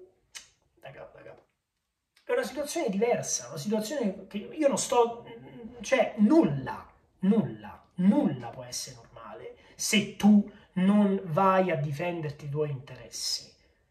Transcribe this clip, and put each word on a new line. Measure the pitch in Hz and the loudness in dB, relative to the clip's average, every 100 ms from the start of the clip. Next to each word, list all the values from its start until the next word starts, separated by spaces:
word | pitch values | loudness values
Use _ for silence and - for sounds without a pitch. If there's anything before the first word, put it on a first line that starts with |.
| - _ _ - - _ _ _ | -20 _ _ -20 -20 _ _ _
raga, | - - - | -20 -18 -20
raga, | - - - _ _ _ _ _ _ _ _ | -20 -20 -20 _ _ _ _ _ _ _ _
è | - | -4
una | - | -4
situazione | 240 269 294 339 254 | -2 -6 -6 -4 -2
diversa, | 196 240 220 - - - | 0 0 0 -2 -6 -8
una | 160 | -10
situazione | 208 220 311 285 208 - - | -4 -2 -2 -4 -4 -4 -10
che | 202 | -12
io | - 320 285 | -10 0 0
non | 196 | 2
sto, | - 247 233 - - - - - 226 - | 0 2 2 0 -14 -18 -18 -18 -18 -12
cioè | 202 262 - - | -2 2 2 4
nulla, | 208 320 170 139 117 - - _ _ - | 6 6 4 0 -6 -10 -14 _ _ -4
nulla, | 185 226 135 - - - _ | 2 2 0 -6 -16 -20 _
nulla | - 185 285 180 127 120 | 0 4 4 2 -2 -10
può | - | -12
essere | - - - 120 | -12 -12 -12 -16
normale | - - 110 110 - - - | -20 -20 -18 -16 -18 -20 -20
se | - - 208 - | -10 0 0 0
tu | - 208 208 - - _ | 2 6 6 4 -10 _
non | 180 185 208 196 196 | 0 2 4 4 2
vai | 185 160 190 190 185 | -2 2 4 4 2
a | 151 | 0
difenderti | 151 139 175 170 147 - | -4 -4 -6 -4 -8 -10
i | 147 | -8
tuoi | 147 151 | -4 -4
interessi. | 131 117 120 113 - - - - _ _ _ _ | -6 -12 -18 -16 -10 -6 -6 -10 _ _ _ _